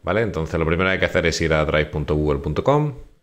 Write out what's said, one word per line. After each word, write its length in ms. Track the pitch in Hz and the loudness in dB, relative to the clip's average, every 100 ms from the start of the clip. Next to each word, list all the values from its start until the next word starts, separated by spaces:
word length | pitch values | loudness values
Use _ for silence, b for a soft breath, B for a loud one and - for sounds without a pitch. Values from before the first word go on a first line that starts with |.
¿Vale? 200 | 87 101 | 0 0
Entonces 360 | 110 80 80 82 | 0 -2 -2 0
lo 60 | 80 | 0
primero 240 | 85 92 | 2 0
que 40 | |
hay 60 | 92 | 2
que 60 | 87 | 0
hacer 200 | 92 82 | 2 0
es 140 | 78 | 0
ir 140 | 80 | 0
a 100 | 78 | 2
drive 220 | 73 78 76 | 2 0 0
punto 300 | 76 73 76 | -4 -2 0
google 240 | 76 69 | 0 0
punto 240 | 78 76 - | -2 -2 2
com. 300 | 147 151 123 - _ | 0 0 -6 -18 _